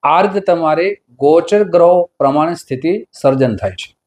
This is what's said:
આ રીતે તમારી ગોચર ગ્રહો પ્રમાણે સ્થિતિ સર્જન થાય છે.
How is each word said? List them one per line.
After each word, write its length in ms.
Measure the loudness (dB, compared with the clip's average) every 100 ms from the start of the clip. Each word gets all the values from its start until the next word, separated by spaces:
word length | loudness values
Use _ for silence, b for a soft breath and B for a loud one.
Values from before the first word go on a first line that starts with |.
આ 180 | 0 0
રીતે 180 | 0 -2
તમારી 580 | -2 -2 0 -2 -2 -6 _
ગોચર 540 | _ 2 2 2 0
ગ્રહો 460 | 0 2 4 4 0 _
પ્રમાણે 360 | -2 0 -2
સ્થિતિ 520 | -4 -10 -6 -4 -6 -8
સર્જન 440 | -2 -2 2 0 -2
થાય 160 | -8
છે. 260 | -10 -18 _